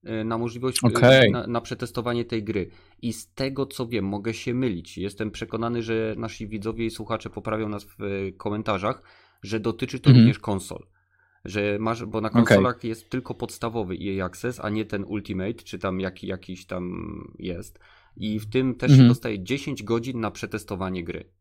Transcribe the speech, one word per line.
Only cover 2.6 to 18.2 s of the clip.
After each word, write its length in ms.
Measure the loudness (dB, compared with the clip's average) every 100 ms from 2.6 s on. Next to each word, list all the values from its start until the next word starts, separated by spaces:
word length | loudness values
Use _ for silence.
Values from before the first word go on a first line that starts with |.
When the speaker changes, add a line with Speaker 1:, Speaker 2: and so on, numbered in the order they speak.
| -4 -10 _ _
Speaker 1:
I 120 | -6
z 200 | -6 -12
tego, 320 | -6 -4 -2 -6
co 220 | -4 -4
wiem, 180 | -2 -2
mogę 280 | -4 -4
się 200 | -6 -4
mylić. 440 | -2 -2 -2 -8 -8
Jestem 340 | -8 -6 -8
przekonany, 520 | -8 -8 -4 -4 -4
że 320 | -2 -2 -2 -4
nasi 300 | -8 -10 -10
widzowie 380 | -6 -6 -4 -6
i 40 |
słuchacze 400 | -6 -6 -6 -6
poprawią 400 | -10 -6 -4 -4
nas 140 | -6
w, 180 | -12 -10
e, 300 | -6 -4 -6 -6
komentarzach, 640 | -6 -4 -2 -2 -2 -4 -12 -20 _ _
że 160 | -6 -2
dotyczy 400 | -2 -4 -6 2
to 100 | 8
Speaker 2:
Mhm. 140 | 10 10
Speaker 1:
również 140 | 6
konsol. 480 | -4 -6 -6 -14 -16 _ _ _ _ _ -8
Że 320 | -2 -2 0
masz, 260 | -2 -4 -4
bo 160 | -4
na 80 | 2
Speaker 2:
Okej. 140 | 4 8
Speaker 1:
konsolach 380 | 8 6 0
jest 260 | -6 -8 -6
tylko 240 | -6 -6 -10
podstawowy 600 | -10 -6 -4 -4 -4 -4
E 260 | -4 -4
A 20 | -4
Access, 340 | -4 -8 -6
a 100 | -4
nie 160 | -4 -4
ten 180 | -6
Ultimate, 500 | -6 -8 -6 -4 -4
czy 260 | -6 -10 -6
tam 200 | -4 -2
jaki, 280 | -4 -6 -10
jakiś 380 | -10 -10 -14 -10
tam 380 | -8 -6 -8 -10 -12 -14 -12
jest. 400 | -10 -8 -12 -20 _ _ _
I 220 | -8